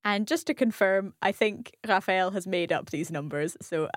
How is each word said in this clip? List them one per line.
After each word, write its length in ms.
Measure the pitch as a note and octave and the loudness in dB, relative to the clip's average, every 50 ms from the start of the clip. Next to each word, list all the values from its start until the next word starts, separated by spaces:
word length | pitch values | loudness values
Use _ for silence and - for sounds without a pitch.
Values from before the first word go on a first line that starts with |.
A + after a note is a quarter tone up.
| _ | _
And 240 | G#3+ G#3 G3+ G#3+ - | 0 0 0 2 0
just 180 | D#4 E4 - | 0 0 0
to 80 | - D4 | -2 0
confirm, 600 | - C4 A3+ G#3+ - G#3 F#3+ F#3+ G3 G3 F#3+ - _ | 2 2 0 4 4 4 4 4 2 0 -2 -8 _
I 120 | - F#3+ G3+ | -2 -2 2
think 400 | - A3+ G#3+ G#3 - A#3+ - - _ - | 2 0 0 0 -4 -14 -16 -18 _ -2
Rafael 440 | A3 G#3 F#3+ F#3+ - F#3+ F#3 F#3 F3+ | 2 2 2 2 2 2 2 2 2
has 160 | F#3+ G3+ F3+ | 0 -4 -4
made 240 | F#3+ F#3+ F3+ E3+ E3+ | -2 -2 -2 0 0
up 200 | E3+ - - - | -2 -2 -2 -4
these 200 | - D3 D#3 D3+ | -6 -6 -4 -4
numbers, 460 | E3 D3 C#3+ D3+ - C#3+ D3+ E3+ - - | -4 -6 -6 -4 -4 -4 -4 -4 -6 -10
so 280 | - - - D#3+ D#3 - - | -10 -6 -4 -4 -2 -4 -6